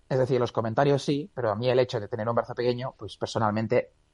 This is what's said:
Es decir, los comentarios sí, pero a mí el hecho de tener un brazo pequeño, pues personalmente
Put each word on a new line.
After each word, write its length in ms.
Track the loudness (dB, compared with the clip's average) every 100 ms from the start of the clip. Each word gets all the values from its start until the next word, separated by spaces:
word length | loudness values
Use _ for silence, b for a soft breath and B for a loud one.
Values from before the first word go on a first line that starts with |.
| _
Es 100 | 0
decir, 220 | 2 2
los 120 | 0
comentarios 500 | 0 -2 2 2 2
sí, 280 | 0 -2 -4
pero 160 | -4 -2
a 40 | 0
mí 120 | 2
el 80 | 2
hecho 220 | 2 -2
de 80 | -6
tener 200 | -4 0
un 60 |
brazo 200 | 0 -2
pequeño, 400 | -2 -2 0 -6 -10
pues 180 | -16 -8
personalmente 760 | -6 0 0 0 2 0 0 _ _